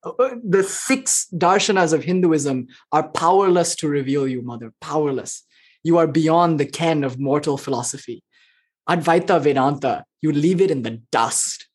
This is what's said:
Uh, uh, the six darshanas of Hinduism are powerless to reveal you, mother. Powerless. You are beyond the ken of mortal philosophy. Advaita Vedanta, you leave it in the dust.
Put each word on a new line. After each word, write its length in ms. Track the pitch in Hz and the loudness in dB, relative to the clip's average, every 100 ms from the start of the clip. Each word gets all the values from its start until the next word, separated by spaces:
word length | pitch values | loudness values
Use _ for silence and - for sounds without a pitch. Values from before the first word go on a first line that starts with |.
Uh, 80 | 175 - | -12 -2
uh, 160 | 262 240 233 | -2 0 0
the 160 | 196 | 0
six 640 | 190 - - 262 - - - | 0 -4 -2 -2 0 -2 -2
darshanas 600 | 170 175 196 196 190 170 | 0 2 4 2 2 2
of 100 | 156 | 0
Hinduism 640 | 139 185 180 156 143 131 120 - _ | 0 0 2 2 0 -4 -6 -18 _
are 180 | 151 156 | -2 -2
powerless 640 | - 165 190 190 180 170 - | 0 2 4 4 2 0 -2
to 100 | 156 | -2
reveal 400 | 143 135 139 135 | -2 -2 -2 -2
you, 140 | 127 | -4
mother. 320 | 120 117 117 _ | -8 -12 -14 _
Powerless. 600 | - 151 151 127 95 - _ _ _ _ | -6 -2 -2 -4 -8 -14 _ _ _ _
You 140 | 160 170 | 2 4
are 100 | 165 | 4
beyond 520 | 143 156 165 170 156 | 2 2 4 4 2
the 60 | 139 | -2
ken 380 | - 165 156 | -2 0 0
of 160 | 139 127 | -2 -4
mortal 380 | 139 143 147 139 | -2 0 0 -4
philosophy. 640 | - 127 120 - - 117 _ _ _ _ _ _ - | -4 -4 -4 -10 -12 -16 _ _ _ _ _ _ -2
Advaita 520 | 170 156 170 175 175 | 0 2 2 4 2
Vedanta, 640 | 147 135 131 143 131 107 - _ | 4 2 0 0 -2 -4 -8 _
you 100 | 156 | -2
leave 300 | 147 160 180 | 0 2 2
it 100 | 190 | 0
in 120 | 139 | 0
the 180 | 117 113 _ | -4 -10 _
dust. 560 | - 113 - - - - | -2 0 -2 -6 -8 -16